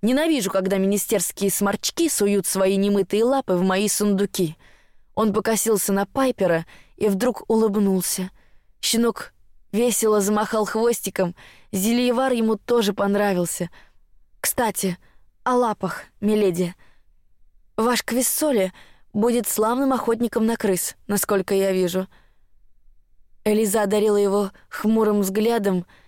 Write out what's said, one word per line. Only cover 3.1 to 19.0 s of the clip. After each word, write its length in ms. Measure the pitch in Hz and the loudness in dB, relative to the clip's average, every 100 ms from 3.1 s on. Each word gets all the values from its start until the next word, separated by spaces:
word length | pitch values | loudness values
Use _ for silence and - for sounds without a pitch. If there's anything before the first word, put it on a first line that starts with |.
| 208 | 0
лапы 280 | 240 269 233 | 2 0 0
в 100 | 180 | 0
мои 240 | 190 190 208 | 2 0 0
сундуки». 680 | - 208 190 202 - 165 - - - _ - - | 0 0 0 0 -2 -4 -4 -20 -20 _ -20 -10
Он 200 | - 220 | -2 0
покосился 580 | 208 226 220 220 202 - | 0 0 0 0 0 0
на 140 | 196 202 | -2 -2
Пайпера 580 | 269 262 - 185 165 165 - - - | 0 0 2 2 0 -2 -16 -16 -2
и 120 | 214 | 0
вдруг 360 | 190 254 - - | 0 0 -2 -2
улыбнулся. 800 | 220 220 208 196 190 - - 185 - _ - _ - | 2 2 2 2 2 -2 -4 -8 -12 _ -20 _ -10
Щенок 540 | - 220 233 - - _ - - - | -4 0 0 -2 -10 _ -20 -20 -6
весело 520 | 202 240 - 214 214 | 0 0 2 2 2
замахал 420 | 196 208 220 220 | 2 0 0 -2
хвостиком. 680 | 208 220 233 226 - - 175 - - - - | -2 0 0 0 -4 -2 -2 -4 -20 -20 -8
Зельевар 600 | 190 208 240 247 240 262 | -2 0 2 2 2 2
ему 240 | 240 220 226 | 2 0 -2
тоже 380 | - 240 202 | 0 0 0
понравился. 760 | 202 202 202 202 180 175 - 170 - - - _ - _ _ | 0 0 2 0 0 -2 -4 -8 -12 -20 -20 _ -20 _ _
«Кстати, 560 | - - 226 - 190 175 - - - _ 254 | -6 -2 -2 -2 -4 -4 -12 -20 -20 _ -2
о 80 | |
лапах, 520 | 247 233 208 180 - - - | 0 0 -2 -6 -8 -14 -4
миледи. 540 | 208 214 196 175 175 - - - _ _ _ _ - - _ - | 0 2 2 0 -2 -6 -20 -20 _ _ _ _ -20 -20 _ -4
Ваш 260 | 226 240 | -2 -2
Квиссоле 680 | - 233 247 - 302 233 185 - - - | -2 -2 -2 0 0 2 0 -4 -20 -20